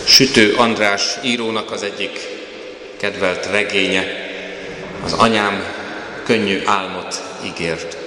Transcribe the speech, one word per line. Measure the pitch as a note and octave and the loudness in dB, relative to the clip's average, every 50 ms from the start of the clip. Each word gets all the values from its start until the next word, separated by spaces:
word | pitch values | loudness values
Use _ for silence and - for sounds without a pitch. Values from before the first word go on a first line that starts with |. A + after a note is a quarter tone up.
| - | 4
Sütő | - - - C#3 C3 - B2+ G#2+ G2+ - | 6 6 8 6 8 8 8 8 8 8
András | - A#2+ A2+ A2 G2 G#2+ G2+ G2+ G2 - - - - - | 6 4 4 4 4 4 4 4 2 0 -2 -2 -2 -2
írónak | C3 A#2+ A#2+ A#2 A2 A2 G#2+ G2+ - | -2 0 0 -2 -2 -2 -2 -4 -4
az | A#2 G2 G2+ | -6 -4 -4
egyik | G2+ G2 - G2+ - - - - - - - - - - - - - - - - - - | -6 -4 -4 -6 -6 -6 -8 -10 -10 -10 -10 -12 -14 -14 -14 -14 -14 -14 -14 -16 -16 -8
kedvelt | - - G#2 G2+ F#2+ G2 F#2 F2+ F2+ - | -4 -4 -4 0 0 0 0 0 0 -4
regénye, | F#2 F#2+ G#2 G#2 G2+ G2+ G2 F#2 F#2 F#2 F#2+ F#2+ - - - - - - - - - - - - - - - - - - - - | -2 0 0 0 2 2 2 2 4 2 0 0 -2 -6 -8 -8 -8 -10 -10 -10 -10 -10 -10 -10 -10 -10 -10 -10 -10 -10 -8 -6
az | - - | -4 2
Anyám | - A2 A2+ A2 G#2+ G#2 G2+ G2+ F#2+ F#2 - - - - - - - - - - - - | 4 4 4 6 4 2 2 0 -2 -4 -6 -8 -8 -8 -8 -10 -10 -10 -10 -10 -10 0
könnyű | - A#2+ G#2+ G#2 G2 G2 F#2+ - | 2 2 2 4 2 0 0 2
álmot | G#2+ G#2 G2 F#2 F#2 F#2 F2+ F2 - - - - - - - - | 2 2 2 0 -4 -6 -8 -8 -8 -8 -8 -8 -10 -12 -10 -10
ígért. | G2 E2+ - F2+ E2 D#2+ D#2 - - - - - | -10 -6 -4 -2 -2 -2 -4 -6 -8 -10 -10 -10